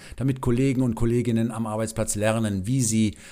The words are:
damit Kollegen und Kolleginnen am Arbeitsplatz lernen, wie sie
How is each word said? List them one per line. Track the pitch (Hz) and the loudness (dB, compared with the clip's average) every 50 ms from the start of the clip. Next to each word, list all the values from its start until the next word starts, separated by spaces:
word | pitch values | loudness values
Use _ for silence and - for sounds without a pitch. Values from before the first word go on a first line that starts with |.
| - - - | -10 -14 -8
damit | - 127 135 135 131 | -4 -2 -2 0 0
Kollegen | - 127 120 120 135 139 131 127 | 0 0 2 2 2 2 2 2
und | 131 120 110 | 0 0 0
Kolleginnen | - 113 117 117 120 117 120 113 113 113 113 | 0 2 2 2 2 2 2 2 2 0 0
am | 110 113 113 | -2 -4 -4
Arbeitsplatz | 110 107 110 110 110 - - 110 - - | -4 -2 -4 -4 -4 -2 -4 -2 -2 -2
lernen, | 104 104 110 110 117 110 104 101 98 92 | 0 0 0 2 0 0 -2 -2 -2 -2
wie | 107 131 135 | 0 0 0
sie | 120 104 107 110 110 107 - - - - | 2 2 2 2 2 2 0 -6 -16 -20